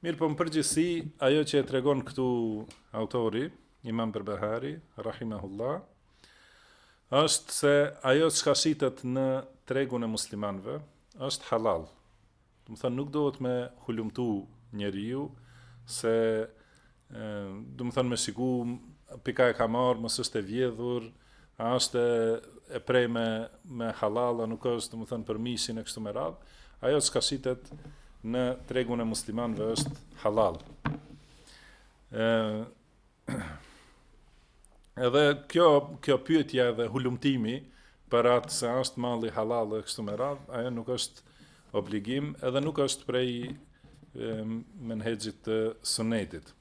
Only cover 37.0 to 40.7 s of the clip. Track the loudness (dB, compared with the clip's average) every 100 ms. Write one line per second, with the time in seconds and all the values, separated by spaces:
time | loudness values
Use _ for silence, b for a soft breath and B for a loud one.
37 | -2 0 0 2 0 -4 -10 b b b
38 | 0 4 6 6 4 -2 0 0 -2 -2
39 | -2 -2 -2 -2 0 0 0 -4 -6 -6
40 | -6 -4 -4 -4 -8 -6 -4